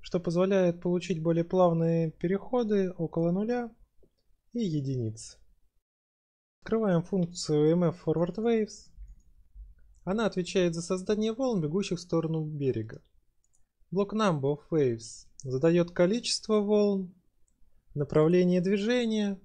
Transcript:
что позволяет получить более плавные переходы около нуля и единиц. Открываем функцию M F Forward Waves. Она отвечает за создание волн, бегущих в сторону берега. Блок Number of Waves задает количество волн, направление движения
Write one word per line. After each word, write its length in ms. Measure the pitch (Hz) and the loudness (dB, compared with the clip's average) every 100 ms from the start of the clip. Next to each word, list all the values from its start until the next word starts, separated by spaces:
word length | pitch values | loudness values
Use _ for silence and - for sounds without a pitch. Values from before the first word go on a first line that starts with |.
что 180 | - 180 | -4 -4
позволяет 640 | 175 170 190 196 180 175 | 0 0 2 4 2 0
получить 420 | 180 175 170 165 | -2 -2 -2 -2
более 220 | 160 165 170 | 2 0 2
плавные 680 | 185 180 165 165 165 160 | 4 4 4 2 2 0
переходы 800 | - 175 196 - 247 220 202 190 | -2 -2 -2 -2 -2 2 0 0
около 400 | 180 160 165 170 | -4 -4 0 0
нуля 420 | 185 214 247 233 - - _ - _ _ _ _ | 0 -2 -4 -6 -14 -20 _ -20 _ _ _ _
и 80 | 233 | -4
единиц. 800 | 208 151 135 131 113 110 - - - _ _ _ _ _ _ _ _ _ _ _ | -2 -2 -2 -4 -4 -8 -18 -20 -20 _ _ _ _ _ _ _ _ _ _ _
Открываем 420 | - 226 214 170 | -4 -2 2 0
функцию 680 | 170 190 175 - - 151 151 | 0 -2 -2 -4 0 2 4
M 120 | 170 | 4
F 220 | 170 175 - | 2 0 -2
Forward 300 | 156 175 190 | 0 -2 -2
Waves. 520 | 226 226 214 - - - - - - - - - - - - - | 0 0 -2 -8 -20 -20 -20 -20 -20 -20 -20 -20 -20 -20 -20 -12
Она 220 | 175 214 214 | -6 -2 0
отвечает 480 | 185 180 196 175 | -2 -2 0 0
за 80 | 165 | -2
создание 520 | 170 185 185 214 220 | -4 -4 -2 -2 -2
волн, 280 | 226 262 208 | -2 -2 0
бегущих 380 | 151 180 196 170 | 0 -2 -2 -6
в 20 | |
сторону 420 | - 165 156 160 | -2 -2 -2 -4
берега. 580 | 156 151 139 117 110 - _ _ _ _ _ _ _ _ _ | -6 -2 -2 -2 -6 -12 _ _ _ _ _ _ _ _ _
Блок 220 | 175 202 | -4 -2
Number 440 | 208 214 151 135 147 | 0 0 2 -2 -4
of 40 | - | -2
Waves 560 | 160 135 117 - - - - | 0 2 0 -10 -20 -20 -16
задает 480 | 131 131 165 170 170 | -6 0 2 4 0
количество 680 | 175 175 233 233 - - 214 | 2 2 2 -2 -6 0 0
волн, 540 | 202 208 202 196 180 - _ _ _ _ - - _ | 2 4 4 0 -4 -14 _ _ _ _ -20 -20 _
направление 680 | 143 139 151 156 180 180 180 | -6 0 4 6 6 4 2
движения 760 | 180 202 208 247 233 214 202 190 | 2 0 2 0 2 0 -2 -4